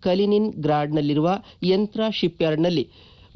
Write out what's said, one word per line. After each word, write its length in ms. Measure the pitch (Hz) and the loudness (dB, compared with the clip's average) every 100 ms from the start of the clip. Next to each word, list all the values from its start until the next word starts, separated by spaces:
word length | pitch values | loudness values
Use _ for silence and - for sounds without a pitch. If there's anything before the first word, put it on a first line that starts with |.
ಕಲಿನಿನ್ 520 | 185 185 202 208 214 | -2 0 2 2 0
ಗ್ರಾಡ್ನಲ್ಲಿರುವ 760 | 160 147 151 147 151 147 147 165 196 - - | -2 0 0 0 0 0 0 0 -2 -6 -4
ಯಂತ್ರ 380 | 180 196 208 220 220 | 0 0 0 -2 -4
ಶಿಪ್‌ಯಾರ್ಡ್‌ನಲ್ಲಿ 760 | 208 175 - 160 156 175 160 - - - - - | -2 -4 -2 -2 0 0 0 -4 -10 -20 -20 -8